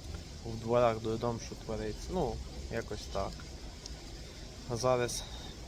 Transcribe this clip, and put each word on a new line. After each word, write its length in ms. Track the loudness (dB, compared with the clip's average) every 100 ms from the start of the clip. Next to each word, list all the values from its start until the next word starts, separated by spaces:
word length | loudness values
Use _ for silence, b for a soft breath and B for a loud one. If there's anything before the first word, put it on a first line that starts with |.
| -8 -8 -8 -8 -6
в 140 | -2
дворах 380 | 4 8 8 6
додому, 380 | 2 2 2 0 -4
що 100 | -6
твориться. 540 | -4 -2 0 -2 -2
Ну, 200 | 2 2 0 -4 -6 -4
якось 320 | -2 -2 -4 -2
так. 180 | -2 -2 -2 -8 -10 -10 -10 -8 B B B B B B -10 -4
А 60 | 2
зараз 480 | 6 6 4 0 -4 B B B